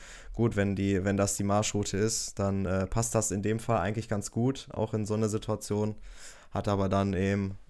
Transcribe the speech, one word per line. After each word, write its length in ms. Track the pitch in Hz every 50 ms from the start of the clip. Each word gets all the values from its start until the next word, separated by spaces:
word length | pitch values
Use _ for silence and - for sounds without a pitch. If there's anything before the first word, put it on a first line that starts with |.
| - - - - - - -
gut, 220 | - 113 117 101
wenn 200 | 101 98 98 98
die, 280 | 95 98 98 98 95 87
wenn 140 | 101 98 98
das 180 | 98 98 -
die 80 | - 101
Marschroute 540 | 101 101 104 107 - - 104 104 - - 95
ist, 400 | 107 110 113 - - - - -
dann, 280 | 98 98 98 98 98
äh, 200 | 87 92 95 95
passt 300 | 92 - 113 117 - -
das 160 | 113 107 -
in 100 | 92 98
dem 180 | 98 104 110 113
Fall 200 | - - 117 107
eigentlich 280 | 85 95 107 110 107 -
ganz 220 | 110 101 98 -
gut, 380 | - 113 117 131 135 - - -
auch 220 | - - 107 110 -
in 120 | 107 107
so 100 | 101 107
einer 140 | 107 110 107
Situation. 640 | 101 110 - - 107 101 - - 104 104 107 107 107 - - - - - - - - - - -
Hat 160 | - 98 95 104
aber 220 | 101 98 98 95
dann 240 | 95 98 98 101 98
eben 440 | 90 98 98 98 101 98 98 98 - - -